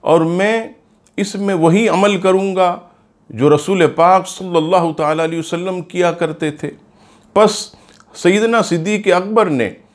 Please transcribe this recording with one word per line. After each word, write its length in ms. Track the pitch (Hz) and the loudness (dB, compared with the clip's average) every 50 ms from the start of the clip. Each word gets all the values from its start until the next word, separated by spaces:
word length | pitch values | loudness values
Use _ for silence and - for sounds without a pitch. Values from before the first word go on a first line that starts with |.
| - | 2
और 200 | - 156 165 160 | 4 2 4 2
मैं 520 | 165 170 180 196 208 226 226 226 226 - _ _ _ _ _ _ _ _ - | 2 0 0 0 0 0 -2 -4 -8 -14 _ _ _ _ _ _ _ _ -6
इसमें 360 | 202 196 - 196 202 196 196 | -6 -6 -6 -6 -4 -2 0
वही 300 | 175 160 165 165 202 233 214 | 2 2 4 4 4 2 2
अमल 280 | 160 180 196 208 202 185 | 0 2 0 0 0 0
करूँगा 520 | 185 190 185 190 196 196 190 185 185 180 175 180 - - _ _ _ _ _ _ _ _ | 0 0 0 2 0 -2 0 0 0 0 0 -4 -10 -20 _ _ _ _ _ _ _ _
जो 200 | - 110 127 151 | -6 0 2 4
रसूल 360 | 151 147 - - 196 185 170 143 - | 4 2 2 -2 0 2 2 2 2
पाक 320 | - 165 175 190 190 175 - | 2 4 4 4 2 2 -2
सल्लल्लाहु 640 | - - 190 185 175 165 156 160 185 185 170 165 156 | -12 -12 -10 -4 -2 -2 0 2 0 0 0 0 -2
ताला 300 | 143 160 147 156 156 165 | -2 -2 -2 -2 -2 -2
अलैहि 160 | 160 165 165 | -4 -4 -6
वसल्लम 400 | 156 - - 170 180 190 185 180 165 | -6 -6 -8 -8 -6 -6 -8 -8 -10
किया 280 | - - 180 175 175 170 | -10 -4 -2 -2 -2 -2
करते 380 | 170 175 160 156 156 165 151 147 | -2 -4 -6 -4 -6 -6 -8 -6
थे। 180 | - - 143 - - _ _ _ _ _ _ _ _ _ _ _ | -8 -12 -12 -12 -14 _ _ _ _ _ _ _ _ _ _ _
बस 240 | 196 220 208 214 - - - - _ _ _ _ _ _ _ _ | 4 4 4 2 -2 -10 -12 -16 _ _ _ _ _ _ _ _
सैयदना 460 | - - 175 185 208 220 226 233 226 214 | -2 0 2 2 2 2 2 0 0 0
सिद्दीक़ 460 | - 175 170 160 202 214 208 208 202 | 0 -2 -4 -2 -2 -4 -2 0 0
अकबर 380 | 175 180 185 202 220 220 214 190 | 0 0 0 0 0 0 0 2
ने 240 | 151 127 113 95 87 - _ _ | 0 -2 -2 -4 -6 -12 _ _